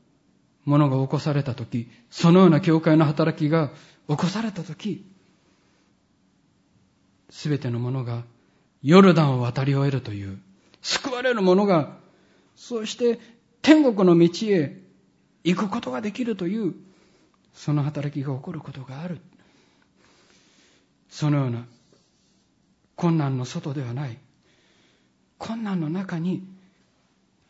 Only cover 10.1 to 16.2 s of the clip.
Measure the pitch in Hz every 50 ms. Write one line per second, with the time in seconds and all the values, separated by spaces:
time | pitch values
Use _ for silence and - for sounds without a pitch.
10.1 | 104 101 98 98 98 98 - _ _ _ _ _ _ _ - - - - - 269
11.1 | 254 240 254 262 247 220 196 185 180 190 208 202 190 160 135 - - - _ _
12.1 | _ _ _ _ _ _ _ _ _ _ - - 240 226 214 220 - - 240 240
13.1 | 233 233 - - - _ _ _ _ _ - - 311 311 302 262 220 190 196 180
14.1 | 175 170 165 170 175 - 226 214 202 180 147 131 - - - _ _ _ _ _
15.1 | _ _ _ _ _ _ _ 160 180 175 208 196 196 240 233 254 254 247 220 214
16.1 | 208 -